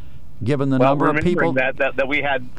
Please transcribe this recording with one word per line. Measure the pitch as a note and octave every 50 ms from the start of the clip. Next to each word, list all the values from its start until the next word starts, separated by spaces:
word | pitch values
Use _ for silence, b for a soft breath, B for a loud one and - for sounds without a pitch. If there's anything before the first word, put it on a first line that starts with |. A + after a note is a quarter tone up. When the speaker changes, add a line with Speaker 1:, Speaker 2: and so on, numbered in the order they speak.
| B B B B B B - - -
Speaker 1:
Given | G#2+ D3 C#3 C#3 C#3
the | C3+
Speaker 2:
Well, | B2+ C3 C3+
Speaker 1:
number | C#3+ - -
of | - D3+
Speaker 2:
remembering | D3+ D#3+ F3+ E3+
Speaker 1:
people | E3 C#3+ E3+ D3
Speaker 2:
that, | C3 B2+ C3 C3 -
that, | C#3 C3 A#2+
that | B2+ C#3 C3
we | D3 D3
had | C3+ C#3+ C#3 B2+ B2+ B2 -